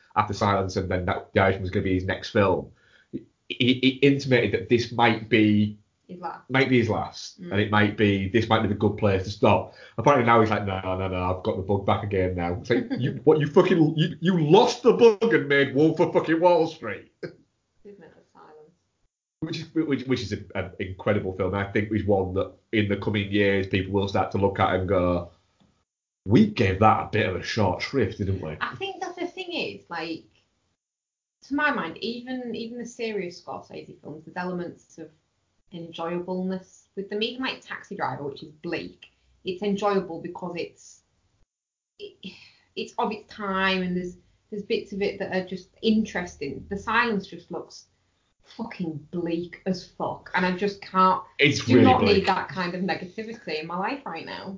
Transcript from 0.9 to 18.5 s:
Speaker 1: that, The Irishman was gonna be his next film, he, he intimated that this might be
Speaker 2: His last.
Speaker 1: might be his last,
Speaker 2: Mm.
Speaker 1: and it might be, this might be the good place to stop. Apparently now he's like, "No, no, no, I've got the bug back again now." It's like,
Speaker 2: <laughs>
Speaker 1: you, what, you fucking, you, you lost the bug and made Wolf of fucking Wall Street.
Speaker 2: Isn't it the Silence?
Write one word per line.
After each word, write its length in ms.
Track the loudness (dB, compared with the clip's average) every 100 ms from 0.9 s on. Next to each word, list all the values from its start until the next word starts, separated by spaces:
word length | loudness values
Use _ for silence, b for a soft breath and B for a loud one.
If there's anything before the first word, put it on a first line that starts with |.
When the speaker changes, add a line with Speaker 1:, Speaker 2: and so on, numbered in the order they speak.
| -2 -2
Speaker 1:
that, 280 | -4 0
The 80 | 2
Irishman 200 | 4 2
was 100 | -2
gonna 120 | -2
be 100 | 0 0
his 100 | -2
next 240 | -6 -2
film, 420 | 2 4 2 -4 b b b b
he, 120 | -14 -14 _ -14
he 400 | 0 2 4 2 4
intimated 520 | 4 4 2 2 4
that 160 | -2 2
this 220 | 0 2
might 380 | 2 2 2 2
be 480 | 4 6 4 2 -4 _ _ -20
Speaker 2:
His 120 | -14
last. 280 | -12 -14 -2
Speaker 1:
might 200 | 0 4
be 100 | 4
his 100 | 4
last, 520 | 0 -4 -10 -16 -16
Speaker 2:
Mm. 100 | -4
Speaker 1:
and 100 | -2
it 80 | 4
might 280 | 4 4 4
be, 320 | 2 2 2
this 180 | 0 2
might 140 | 2
be 80 | 2
the 60 | 2
good 220 | 0 2
place 280 | 0 0 -2
to 40 |
stop. 440 | 2 4 4 0 B B 0
Apparently 280 | 4 4 6
now 140 | 4
he's 100 | 4
like, 160 | 0 -2
"No, 140 | -4 -4 -4
no, 100 | -4
no, 260 | -2 -2 -2
I've 80 |
got 140 | -4 -4
the 60 |
bug 220 | -2 0 0
back 180 | -2
again 320 | 0 0 0 -2
now." 180 | -4 -4
It's 80 | 0
like, 180 | 0 0
Speaker 2:
<laughs> 80 | -2
Speaker 1:
you, 220 | -4 2 4
what, 140 | 4
you 60 | 4
fucking, 480 | 4 6 4 4 2
you, 180 | 0 0
you 180 | 0 2
lost 440 | 6 6 6 4
the 100 | 4
bug 400 | 8 6 6 2
and 160 | 2 4
made 260 | 2 4 4
Wolf 240 | 2 4
of 140 | 2
fucking 260 | 2 2 4
Wall 260 | 6 4 2
Street. 440 | -4 -10 -10 -14 _
Speaker 2:
Isn't 800 | -16 -16 _ _ _ _ -20 -20
it 120 | -20 _
the 80 | _
Silence? 380 | _ -20